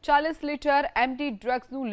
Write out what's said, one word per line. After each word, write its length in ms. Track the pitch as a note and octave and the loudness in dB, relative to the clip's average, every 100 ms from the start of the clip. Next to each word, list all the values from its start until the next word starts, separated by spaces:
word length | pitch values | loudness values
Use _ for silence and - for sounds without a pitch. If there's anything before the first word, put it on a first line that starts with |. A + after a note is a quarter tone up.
| - | 4
ચાલીસ 340 | C#4+ D#4 D#4 D4 | 2 2 -4 -4
લિટર 380 | D4 D4 C#4+ C#4 - | -2 2 2 2 0
એમ 140 | B3 B3+ | 0 0
ડી 180 | D4 G#3 | -4 -4
ડ્રગ્સનું 560 | A#3+ B3+ - C4 B3+ | -4 -4 -4 -8 -4